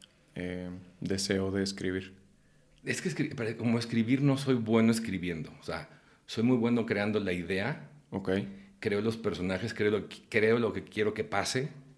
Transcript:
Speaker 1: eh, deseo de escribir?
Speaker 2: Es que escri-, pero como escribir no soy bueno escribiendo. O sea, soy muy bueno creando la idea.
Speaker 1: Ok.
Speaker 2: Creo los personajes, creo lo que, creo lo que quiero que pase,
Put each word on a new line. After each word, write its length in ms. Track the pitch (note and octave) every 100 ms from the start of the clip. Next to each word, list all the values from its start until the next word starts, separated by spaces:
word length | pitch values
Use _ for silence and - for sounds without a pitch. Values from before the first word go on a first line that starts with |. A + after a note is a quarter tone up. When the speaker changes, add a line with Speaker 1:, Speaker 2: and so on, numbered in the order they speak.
| - _ _
Speaker 1:
eh, 360 | - F2+ F2+ F2+ F2+ - -
deseo 480 | - F#2+ - G2 F#2+
de 120 | G2
escribir? 520 | G2 - F#2 F#2 F#2+ - - _ _ _ _ _
Speaker 2:
Es 200 | C3+ B2
que 80 | F#3
escri-, 240 | D3 - C3+
pero 180 | A2+ A#2
como 200 | A#2 A#2
escribir 440 | A2+ A2+ A2+ C3+
no 160 | C#3+ C3+
soy 160 | C#3
bueno 360 | B2+ G#2+ A2+ A2+
escribiendo. 600 | A2+ - F#2+ F2 D#2+ D2+ -
O 20 |
sea, 280 | - D#2+ D2 - _ _
soy 200 | - -
muy 120 | A#2 B2+
bueno 300 | A#2 A#2+ A2+
creando 340 | A#2 G#2 G#2
la 140 | G2
idea. 560 | F2+ E2+ F#2+ G#2+ D#3+ - - -
Speaker 1:
Ok. 220 | G2 F#2+ F#2+ G2 - - -
Speaker 2:
Creo 220 | A2+ G2+
los 160 | G#2+ A2+
personajes, 560 | G#2 E2+ F2+ F#2 A2
creo 160 | - G#2
lo 180 | G#2 F2
que, 80 | - -
creo 280 | A2+ G#2+ A#2
lo 140 | A2+
que 120 | F#2+
quiero 280 | F2 - G#2+
que 120 | G#2+
pase, 440 | - G2 F#2 B2+ D3 - -